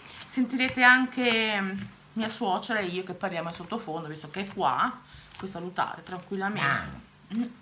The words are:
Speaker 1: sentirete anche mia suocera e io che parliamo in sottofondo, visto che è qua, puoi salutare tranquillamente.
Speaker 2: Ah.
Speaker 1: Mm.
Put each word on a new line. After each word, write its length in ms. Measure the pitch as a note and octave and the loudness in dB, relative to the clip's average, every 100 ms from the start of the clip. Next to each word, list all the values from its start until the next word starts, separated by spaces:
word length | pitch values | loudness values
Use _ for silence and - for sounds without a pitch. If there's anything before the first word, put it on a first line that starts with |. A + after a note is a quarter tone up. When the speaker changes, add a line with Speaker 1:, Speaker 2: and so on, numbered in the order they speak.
| - - - | -16 -16 -4
Speaker 1:
sentirete 560 | C4 B3 B3+ B3+ B3+ | 0 0 2 0 8
anche 1120 | B3 B3+ B3+ B3+ A#3+ A3 A3 G3+ F#3+ G3 G3+ - - | 10 10 6 2 4 4 2 2 0 -2 -8 -14 -10
mia 160 | A3 A3 | -4 -4
suocera 500 | - G#3 F#3+ A3+ G#3+ | -2 0 0 0 -2
e 60 | F#3 | -2
io 180 | F3+ | -4
che 100 | F#3+ | -6
parliamo 360 | F3+ F#3+ E3+ E3 | -4 -4 -4 -6
in 60 | E3+ | -8
sottofondo, 520 | F3 A3+ E3+ D#3 D#3 | -6 -6 -6 -6 -6
visto 220 | D#3 D3 | -10 -10
che 120 | F#3 | -8
è 120 | G3 | -6
qua, 460 | G3 C#3+ B2+ A#3+ - - - - - | 0 2 4 2 -2 -14 -20 -20 -12
puoi 120 | F#3+ | -10
salutare 540 | F3+ F3+ F3+ - - | -8 -6 -2 -4 -4
tranquillamente. 640 | - F3+ - G3 G3 G#3+ C#3 | -10 -10 -6 -4 -2 0 0
Speaker 2:
Ah. 680 | A#2 D2 C2+ - - - | 0 -4 -10 -16 -20 -6
Speaker 1:
Mm. 100 | A3 A#3+ - | -4 -4 -6